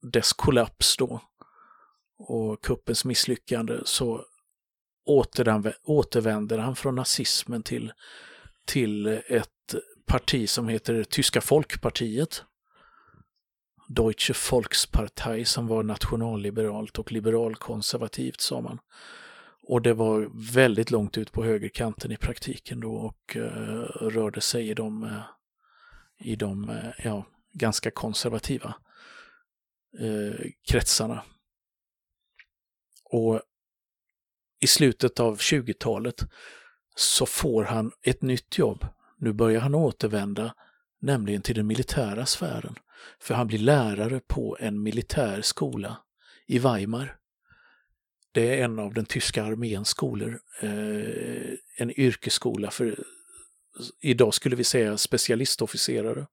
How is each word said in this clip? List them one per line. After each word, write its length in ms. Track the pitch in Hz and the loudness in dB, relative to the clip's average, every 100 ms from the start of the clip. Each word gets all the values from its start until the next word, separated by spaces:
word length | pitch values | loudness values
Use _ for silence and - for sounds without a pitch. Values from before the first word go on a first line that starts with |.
dess 320 | 123 117 - | 0 2 2
kollaps 640 | - - 127 113 - - - | 2 4 4 2 2 2 2
då 240 | 131 117 - _ - _ _ _ _ _ _ _ | 0 -2 -12 _ -20 _ _ _ _ _ _ _
och 460 | - 117 110 107 | -6 -2 -2 -2
kuppens 420 | - 123 - 117 131 | -2 -2 0 -2 0
misslyckande, 720 | 120 - 120 - 120 113 113 - | 0 0 -2 -2 -2 -2 -4 -2
så 400 | - 123 113 - _ _ _ _ _ _ _ - | 0 0 -2 -8 _ _ _ _ _ _ _ 4
återanvä-, 720 | 143 117 - 120 110 104 - | 4 6 2 4 4 0 -4
återvänder 720 | - 147 - 123 110 107 107 113 | 0 2 4 2 2 0 0 -2
han 180 | 120 127 | -2 -2
från 200 | 139 127 | -2 -2
nazismen 680 | 127 - 120 - - 120 | -2 0 0 -2 -2 -6
till, 300 | - 120 113 - - - - - - _ - | -4 -6 -6 -12 -20 -20 -20 -20 -20 _ -4
till 420 | 143 113 104 104 | 0 0 0 -2
ett 680 | - - 123 - _ - - - - - | -2 0 0 0 _ -8 -6 -6 -18 0
parti 440 | 127 - 139 107 | 0 2 0 0
som 180 | - 117 | 0 0
heter 360 | 113 - 117 | -2 0 -2
Tyska 380 | 104 - - 123 | 0 0 2 2
Folkpartiet, 1000 | - 156 151 - 120 - 117 110 160 - - _ _ _ _ _ _ _ - _ _ _ _ _ - | 4 4 4 -2 -2 -2 -2 -2 -2 -4 -14 _ _ _ _ _ _ _ -20 _ _ _ _ _ -6
Deutsche 460 | 120 113 107 - 127 - | 2 2 2 0 0 2
Volkspartei, 920 | 127 107 - - - 104 - 127 113 117 | 2 2 0 2 2 0 -4 -4 -2 0
som 220 | - 117 | 0 0
var 160 | 113 | 0
nationalliberalt 1160 | 110 104 - 113 113 110 101 110 107 104 107 - | 0 -2 -2 -2 -2 -2 -4 -2 -2 -2 -6 -8
och 120 | 110 | -6
liberalkonservativt, 1300 | 113 107 113 117 110 - 110 104 120 113 - 131 - | -2 2 2 0 -4 -8 -6 -4 -4 -6 -4 -6 -2
sa 200 | - 127 | -4 -2
man. 180 | 117 120 _ - - - - - - _ | -6 -10 _ -20 -20 -20 -20 -20 -20 _
Och 180 | - 123 | 0 2
det 120 | 117 | 4
var 360 | 113 110 110 107 113 110 | 4 4 2 0 -6 0
väldigt 380 | 120 127 104 113 | 6 6 6 2
långt 260 | 120 101 - | 2 0 -4
ut 140 | 107 | -6
på 120 | - | -2
högerkanten 680 | 113 107 98 - 117 104 - | 0 0 -2 -4 -6 -6 -8
i 60 | 110 | -4
praktiken 640 | - - - - - 120 | -4 -4 -8 -10 -10 -8
då 160 | 113 113 | -6 -6
och, 420 | 110 - - 113 | -8 -10 -12 -8
eh, 460 | 113 110 110 110 240 - 220 | -6 -6 -6 -6 -8 -4 -2
rörde 320 | 113 110 - | 0 0 0
sig 280 | - 123 113 | -2 0 -2
i 40 | |
de, 300 | 107 110 107 | -4 -4 -6
eh, 180 | 113 107 110 - _ _ _ _ - - _ _ | -8 -8 -12 -20 _ _ _ _ -20 -20 _ _
i 160 | - 110 | -8 -4
de, 340 | 107 98 107 | -2 -4 -6
eh, 360 | 110 113 - 117 | -8 -10 -8 -6
ja, 200 | 104 98 _ _ | -6 -8 _ _
ganska 380 | - 117 107 113 | -2 0 0 -4
konservativa, 840 | - 113 104 120 113 - 131 - 113 _ _ - - - _ _ _ _ _ _ - | -4 -4 -2 -2 -4 -4 -4 -4 -12 _ _ -20 -20 -20 _ _ _ _ _ _ -8
eh, 480 | 113 107 104 - - - - | -4 -2 -4 -6 -10 -12 2
kretsarna. 540 | 120 - - 113 113 - _ _ _ _ _ _ _ _ _ _ _ - _ _ _ _ _ | 2 4 2 0 -4 -10 _ _ _ _ _ _ _ _ _ _ _ -20 _ _ _ _ _
Och 380 | _ 120 113 110 - _ _ _ _ _ _ _ _ _ _ _ | _ 0 2 2 -2 _ _ _ _ _ _ _ _ _ _ _
i 80 | 131 | 2
slutet 520 | - 143 113 127 - | 6 6 6 0 4
av 180 | 117 107 | 2 2
tjugotalet 800 | - 151 120 - 123 101 117 - - - - - - _ _ - | 2 2 0 -4 -2 -2 -4 -6 -8 -8 -20 -20 -20 _ _ -2
så 300 | - - 131 | 2 2 2
får 380 | - 156 110 | 0 2 2
han 280 | 104 113 113 - | 2 0 -2 0
ett 200 | - 123 | 0 2
nytt 360 | 131 127 _ - | 0 -2 _ 0
jobb. 280 | 127 101 - - _ _ | 2 0 -8 -10 _ _
Nu 160 | 113 | -2
börjar 280 | 104 113 110 | 2 4 4
han 140 | 131 147 | 2 2
återvända, 800 | 156 - 110 107 101 101 113 - - _ _ _ | 2 0 -2 -2 -2 -4 -6 -8 -20 _ _ _
nämligen 400 | - 135 101 104 | 0 0 0 -2
till 140 | - 110 | 0 0
den 120 | 107 | 0
militära 580 | 110 131 - 113 104 131 | 0 0 0 -2 -2 -2
sfären. 500 | - - 113 - - _ - - - | -2 -2 -4 -8 -14 _ -20 -20 -18
För 140 | - | -2
han 140 | 117 117 | 0 2
blir 120 | 107 | 2
lärare 600 | 110 147 113 101 110 131 - | 6 6 4 0 -2 -2 -2
på 300 | - 113 - | -2 -2 -4
en 240 | 113 104 | -4 -2
militär 580 | 107 107 - - 120 98 | -2 -2 -2 0 0 0
skola 560 | 110 - 143 120 98 117 _ _ _ - - | -2 -2 -2 -4 -8 -10 _ _ _ -20 -2
i 120 | 127 | 2
Weimar. 580 | 131 110 101 117 135 - _ _ _ _ _ _ _ _ _ _ _ | 4 2 -2 -4 -6 -12 _ _ _ _ _ _ _ _ _ _ _
Det 260 | - 117 135 | 0 2 2
är 40 | |
en 160 | 123 110 | 0 -2
av 140 | 104 | -6
den 120 | 110 110 | -6 -4
tyska 380 | - - - | -2 -2 -2
arméns 440 | 107 110 117 101 104 | -4 -4 -2 -2 -2
skolor. 520 | - 139 110 104 - _ - | -2 -2 -2 -6 -8 _ -8
Eh, 960 | 214 208 214 208 220 220 240 240 - - _ - | -6 -4 -4 -4 -4 -6 -6 -8 -8 -10 _ -6
en 220 | 120 127 | -4 4
yrkesskola 720 | 131 110 - - 123 110 101 | 4 4 -2 -2 -2 -2 -6
för, 320 | - 120 104 - - - - - _ _ - 120 - | -2 -2 -2 -10 -18 -20 -20 -20 _ _ -18 -18 -6
idag 320 | 147 117 117 | 0 6 6
skulle 220 | - 139 123 | 6 0 0
vi 80 | |
säga 340 | 117 127 107 104 | 2 2 2 0
specialistofficerare. 1300 | - 120 - 117 131 - 113 - - 120 110 117 143 | 0 0 2 0 0 0 -2 -2 -2 0 -2 -4 -8